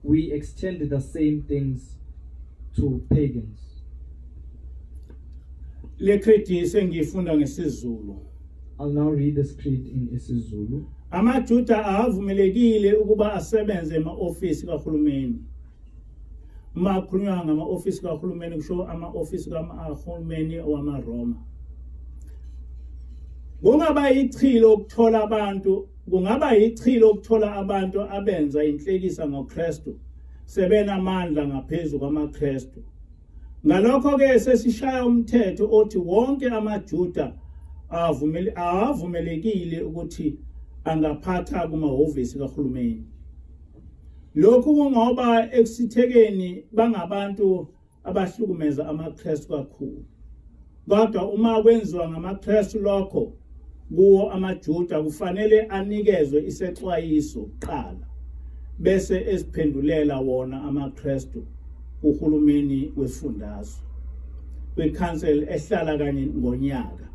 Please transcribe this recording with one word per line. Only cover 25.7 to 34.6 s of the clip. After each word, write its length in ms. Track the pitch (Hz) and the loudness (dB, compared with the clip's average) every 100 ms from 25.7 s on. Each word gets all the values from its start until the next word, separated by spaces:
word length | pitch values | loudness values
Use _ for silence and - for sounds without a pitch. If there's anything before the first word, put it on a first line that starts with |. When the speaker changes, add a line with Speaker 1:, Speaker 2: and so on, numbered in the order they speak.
| 196 - - - | 0 -2 -16 -2
Speaker 2:
kungaba 440 | 185 185 269 302 | 0 2 2 6
yichilo 580 | 214 226 - 240 247 220 | 6 6 4 2 8 8
ukuthola 440 | 202 - 226 208 202 | 6 2 2 2 -2
abantu 460 | 190 196 190 196 | -2 0 0 -2
abenza 640 | 202 196 202 175 147 147 | -4 -2 0 0 0 2
inhlekisa 640 | 151 143 190 185 185 160 156 | 0 0 -2 -2 -2 -4 -6
ngoKristu, 600 | 139 127 160 170 151 135 110 - - - - - | -6 -8 -4 -4 -4 -10 -14 -18 -20 -20 -20 -8
sebenamandla 1000 | 196 185 208 202 190 185 185 175 151 143 | 0 4 4 4 0 0 -2 -2 -2 -2
ngaphezu 520 | 135 127 175 156 143 | -4 -4 -4 -4 -4
kwamaKristu. 800 | 143 151 147 - 143 135 - - - - - - - - - - 151 | -2 -2 -4 -4 -4 -4 -8 -18 -20 -20 -20 -20 -20 -20 -20 0 4
Ngalokho-ke 760 | 180 220 262 285 277 269 254 | 6 6 4 4 4 6 6
sesishaya 640 | 262 247 | 6 2